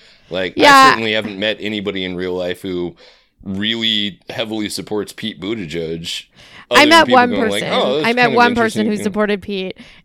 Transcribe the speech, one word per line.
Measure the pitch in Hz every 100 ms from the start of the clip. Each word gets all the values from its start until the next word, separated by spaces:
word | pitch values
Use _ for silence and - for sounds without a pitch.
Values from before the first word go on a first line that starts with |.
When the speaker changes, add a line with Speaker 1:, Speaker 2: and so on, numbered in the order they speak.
| _ _ -
Speaker 1:
Like, | 90 92 -
Speaker 2:
Yeah. | 294
Speaker 1:
I | 269 269
certainly | 110 113
haven't | 110 107 98
met | 107 104
anybody | 98 107 98 95
in | 92 90
real | 92
life | 90 90 90
who | 98 90 87 82 - _ _ _
really | - 95 104 113 113 107 104 85 -
heavily | - 117 110 104
supports | - 92 104 98
Pete | - 113 90
Buttigieg. | 92 117 85 82 80 82 85 - - _ - - -
Speaker 2:
I | 240
Speaker 1:
other |
than | 294
Speaker 2:
met | 330 294
Speaker 1:
people | 247
Speaker 2:
one | 247
Speaker 1:
going | 240 220
like, | 202
Speaker 2:
person. | - -
Speaker 1:
"Oh, | 160 139
that's | 220
Speaker 2:
I |
met | 247
Speaker 1:
kind | 240
of | 226
Speaker 2:
one | 240
Speaker 1:
interesting | 240 226 214
Speaker 2:
person | 214
who | 214
Speaker 1:
thing." |
Speaker 2:
supported | 208 202 214 208
Pete, | 175 196 185 - - -